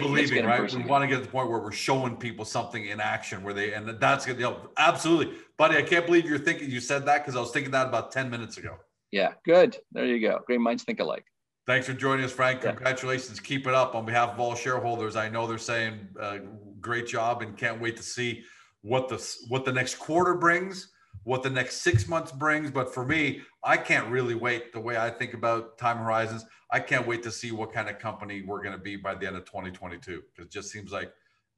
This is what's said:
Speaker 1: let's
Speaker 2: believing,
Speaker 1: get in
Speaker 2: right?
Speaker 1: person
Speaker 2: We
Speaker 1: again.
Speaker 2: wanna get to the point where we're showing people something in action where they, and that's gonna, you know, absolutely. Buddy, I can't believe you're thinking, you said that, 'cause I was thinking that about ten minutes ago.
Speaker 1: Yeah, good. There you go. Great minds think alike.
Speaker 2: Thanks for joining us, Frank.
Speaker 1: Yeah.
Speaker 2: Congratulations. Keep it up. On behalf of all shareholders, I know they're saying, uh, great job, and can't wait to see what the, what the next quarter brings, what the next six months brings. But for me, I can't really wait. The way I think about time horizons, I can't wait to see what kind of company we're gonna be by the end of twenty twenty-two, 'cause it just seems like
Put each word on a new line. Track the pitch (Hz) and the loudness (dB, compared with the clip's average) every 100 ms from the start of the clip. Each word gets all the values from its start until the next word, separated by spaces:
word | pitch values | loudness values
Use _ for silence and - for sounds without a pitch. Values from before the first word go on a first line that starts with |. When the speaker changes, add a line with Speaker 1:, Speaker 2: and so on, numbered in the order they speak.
Speaker 1:
let's | 143 | 2
Speaker 2:
believing, | 143 139 | 2 4
Speaker 1:
get | 117 113 | 2 4
in | |
Speaker 2:
right? | 120 | 2
Speaker 1:
person | 107 127 | 2 -2
Speaker 2:
We | 120 | 2
Speaker 1:
again. | |
Speaker 2:
wanna | 139 135 | 2 4
get | 131 | 0
to | |
the | - | -2
point | 131 120 | -4 -2
where | 113 | -2
we're | 104 | -4
showing | - - 135 123 110 | -4 0 2 0 -4
people | 120 98 | -8 -8
something | 107 123 - 113 101 | -4 -4 -4 -6 -8
in | 104 | -4
action | 107 110 - 98 | -2 -2 -6 -8
where | 98 | -6
they, | 101 104 | -2 -2
and | 104 110 110 | -4 -8 2
that's | 131 139 131 | 2 2 0
gonna, | 120 | -2
you | 123 | -2
know, | - - 139 | -4 -8 4
absolutely. | 160 - 160 165 120 - - - | 4 4 4 4 4 -4 -10 4
Buddy, | 160 147 | 6 6
I | |
can't | 139 170 170 | 4 2 6
believe | 175 151 | 6 6
you're | 143 | 0
thinking, | 170 165 139 | 0 -2 -2
you | 123 | -6
said | - 139 139 | -2 0 4
that, | 147 | 2
'cause | 147 123 | 2 -4
I | |
was | 117 | -2
thinking | 151 135 | -2 0
that | 131 127 | 0 2
about | 117 110 | 0 -2
ten | 131 127 | -4 -4
minutes | 117 110 - | -6 -10 -12
ago. | 82 85 _ _ - | -12 -14 _ _ -4
Speaker 1:
Yeah, | 98 90 - - | 2 2 0 6
good. | 175 147 - _ | 8 8 4 _
There | 120 127 | -2 0
you | 120 107 | 2 2
go. | 92 - | 0 2
Great | 120 | 2
minds | 117 120 | 2 0
think | - 110 | -4 -2
alike. | 87 - - _ _ _ - | -2 -4 -8 _ _ _ 0
Speaker 2:
Thanks | 127 131 | 0 0
for | |
joining | 127 135 135 127 | -2 2 2 0
us, | |
Frank. | - 127 131 | 2 2 2
Speaker 1:
Yeah. | 110 | -2
Speaker 2:
Congratulations. | - 131 127 131 127 - 101 | 0 0 0 -2 -2 -4 -12
Keep | - 135 131 | -4 -2 2
it | 131 | 4
up. | 127 | 4
On | 117 110 | 0 0
behalf | 120 120 | 2 2
of | 107 | 2
all | 120 117 | -2 0
shareholders, | 131 127 117 117 107 107 | -2 0 0 -2 -2 -2
I | 110 | -2
know | 113 113 | -2 -2
they're | 113 | -4
saying, | - 117 110 107 98 101 | -2 -2 -2 -6 -14 -10
uh, | 104 101 98 107 101 104 | -8 -8 -10 -16 -18 -12
great | 113 120 117 | -4 -4 -2
job, | 123 113 120 | 0 0 0
and | 107 101 | -4 -4
can't | 120 113 | -4 -2
wait | 117 113 | -4 -6
to | |
see | - - 120 110 - - - _ | -10 -4 -4 -4 -12 -20 -20 _
what | 104 127 127 | 0 0 0
the, | 110 - - 113 | -6 -8 -12 -4
what | 131 135 | -2 0
the | |
next | 127 127 - | 0 -2 -4
quarter | - 165 180 | 0 4 4
brings, | 170 170 175 190 185 - _ _ 98 | 4 4 4 0 -8 -14 _ _ -12
what | 113 131 | -2 -2
the | 135 | 0
next | 131 123 - | -2 -2 0
six | 180 - 160 | 4 4 4
months | 165 160 | -2 -2
brings. | 135 151 151 147 | -2 2 2 0
But | 131 127 | -2 -2
for | 127 123 | -4 0
me, | 160 143 - - - | 2 2 -2 -12 -6
I | 127 165 | 2 2
can't | - 117 107 | 4 2 2
really | 127 123 | 0 0
wait. | 110 123 117 - | 0 0 -2 -4
The | 117 | -8
way | 113 117 | -4 -2
I | 117 | -2
think | - 113 110 | -2 -8 -2
about | 117 113 - - | 0 0 -2 -2
time | 120 117 | -2 0
horizons, | 120 113 110 113 - - - | 0 0 0 -4 -12 -20 -2
I | 135 | -2
can't | - 131 117 | 2 0 0
wait | 117 | -2
to | 117 | -4
see | - 120 | -8 -8
what | 110 107 | -6 -6
kind | 113 104 | -6 -6
of | 101 | -6
company | 110 95 101 98 | -8 -8 -10 -10
we're | 95 101 | -8 -8
gonna | 104 95 | -6 -8
be | 98 101 | -10 -8
by | 98 | -8
the | 87 95 | -6 -6
end | 92 | -8
of | - | -10
twenty | 98 92 | -10 -10
twenty-two, | 90 90 87 95 82 - - | -10 -14 -14 -12 -14 -14 -20
'cause | 85 | -14
it | |
just | 101 95 | -12 -12
seems | 107 92 | -14 -10
like | 98 90 _ _ _ _ | -8 -8 _ _ _ _